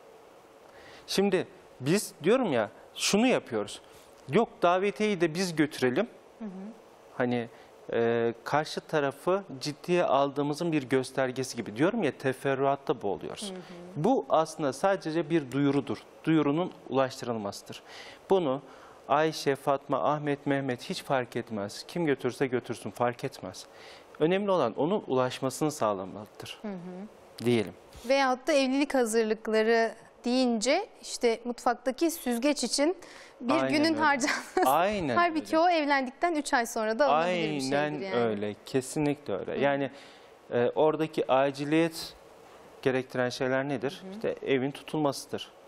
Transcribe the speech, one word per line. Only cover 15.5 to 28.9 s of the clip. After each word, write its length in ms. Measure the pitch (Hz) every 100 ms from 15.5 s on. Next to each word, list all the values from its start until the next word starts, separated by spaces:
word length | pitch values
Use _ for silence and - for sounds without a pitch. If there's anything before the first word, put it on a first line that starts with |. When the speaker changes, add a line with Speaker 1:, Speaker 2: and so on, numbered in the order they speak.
Speaker 1:
duyurudur. 460 | 135 143 139 120 107 - -
Duyurunun 480 | - 160 143 151 185 - -
ulaştırılmasıdır. 920 | 127 131 - 120 113 101 - - 135 - - - - -
Bunu 320 | 190 156 135 - - - - -
Ayşe, 480 | 139 160 156 147 135
Fatma, 560 | - 139 - 135 107
Ahmet, 340 | 151 147 143 143
Mehmet 420 | 139 135 123 -
hiç 140 | 180
fark 320 | - 135 123 120
etmez. 500 | - 107 101 - -
Kim 180 | 175 160
götürse 420 | 135 127 113 135
götürsün 440 | 120 - 113 113
fark 320 | - 120 117
etmez. 420 | 135 - 92 - - - - - - -
Önemli 320 | 156 190 208
olan 220 | 185 120 -
onun 260 | 147 202 -
ulaşmasını 640 | 127 127 - 135 - 156
sağlamalıdır. 880 | 147 110 98 95 98 107 - - -
Speaker 2:
Hı 60 | 220
hı. 800 | 185 180 180 214 - - - 120
Speaker 1:
Diyelim. 280 | 120 98 - - - 233
Speaker 2:
Veyahut 400 | 269 269 254 -
da 60 |
evlilik 400 | 294 262 269 285